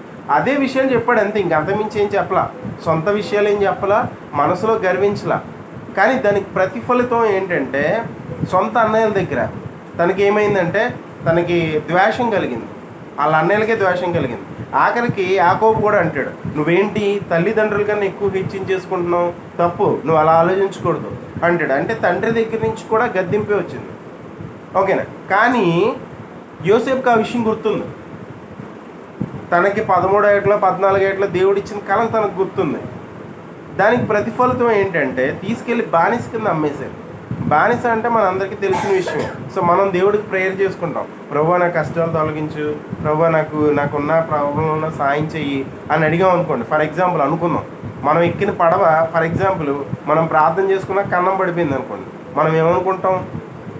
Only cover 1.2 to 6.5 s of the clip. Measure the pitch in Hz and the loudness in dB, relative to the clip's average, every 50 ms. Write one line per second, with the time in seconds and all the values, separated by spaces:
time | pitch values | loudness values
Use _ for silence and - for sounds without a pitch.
1.2 | 208 208 208 214 190 165 160 151 151 185 196 208 220 214 220 208 202 202 202 196 | 2 2 0 0 0 2 2 0 2 0 -2 -2 -2 -2 0 0 0 0 0 0
2.2 | 175 - 190 170 113 - - - - - - - - 170 156 156 156 208 202 214 | 0 0 0 0 0 0 -4 -10 -10 -10 -10 -6 -2 -2 0 0 0 0 0 0
3.2 | 202 - 208 208 208 208 202 208 196 190 180 - 202 196 202 220 208 - - - | -2 -2 0 2 2 2 2 2 2 0 0 0 0 2 2 2 2 -2 -6 -10
4.2 | - - - 143 143 160 180 175 - 220 226 - 190 185 180 185 202 202 208 - | -14 -6 -2 0 2 2 2 0 2 2 2 2 2 0 2 2 2 0 0 0
5.2 | - 165 120 98 - - - - - - - - - - - 190 196 233 262 240 | -2 -2 -2 -2 -2 -8 -14 -16 -16 -16 -14 -14 -14 -8 0 2 2 4 2 2
6.2 | - 202 202 202 196 - | 2 2 2 2 -2 -2